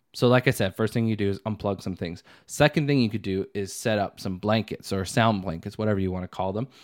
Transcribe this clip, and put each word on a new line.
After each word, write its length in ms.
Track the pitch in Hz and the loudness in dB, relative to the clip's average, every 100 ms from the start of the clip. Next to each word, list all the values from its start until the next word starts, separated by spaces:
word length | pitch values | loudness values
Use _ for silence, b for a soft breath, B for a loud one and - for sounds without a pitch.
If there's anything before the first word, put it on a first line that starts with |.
| _ | _
So 140 | - 123 | 0 4
like 180 | 127 139 | 6 4
I 60 | |
said, 240 | - 98 - | 2 0 0
first 180 | 110 | 0
thing 140 | 120 113 | 0 0
you 80 | 107 | 0
do 140 | 101 | 0
is 100 | 98 | -2
unplug 400 | 110 101 101 98 | -4 -4 -4 -4
some 140 | - 92 | -6 -6
things. 260 | 87 87 - B B | -8 -10 -16 B B
Second 400 | - 147 - 143 | 2 4 4 2
thing 140 | 143 | 4
you 100 | 113 | 2
could 120 | 107 | 0
do 240 | 98 95 - | -2 -2 -2
is 180 | 104 98 | -6 -6
set 260 | - 120 104 | -4 -2 0
up 220 | 98 - | -2 -4
some 200 | 101 92 | -8 -4
blankets 520 | 104 110 104 - - | 0 0 0 -8 -6
or 140 | 98 95 | -4 -2
sound 360 | - 113 104 | 2 2 2
blankets, 360 | 92 80 101 - | -2 -6 -8 -4
whatever 220 | 107 98 | 0 0
you 120 | 95 | 0
wanna 160 | 90 90 | -2 -6
call 240 | - 95 | -4 -4
them. 160 | 101 131 B | -2 -6 B